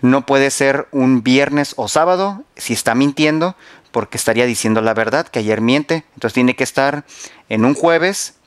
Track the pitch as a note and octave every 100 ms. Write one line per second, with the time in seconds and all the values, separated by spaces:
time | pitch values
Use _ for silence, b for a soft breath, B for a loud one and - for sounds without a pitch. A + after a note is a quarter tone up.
0 | B2+ C3+ C3 C#3 C3+ - C#3 C#3 - C#3+
1 | B2+ C3 A#2 C3 C#3+ C#3+ C#3+ - G#2+ D#3
2 | E3 F3+ G3 G3+ C#4+ - - A2+ - A2+
3 | C#3 C#3 D3+ D#3 E3+ F#3 B B B -
4 | A2 - - A2+ B2 A2+ A2+ A2 A2 A2+
5 | A2 C3+ E3 - G#2+ G#2+ A2+ C#3 - E3
6 | - - A#2+ B2+ B2 B2+ B2+ - C#3 C#3+
7 | - B B B B A2 A#2 C#3+ E3+ E3
8 | F3 G3+ - _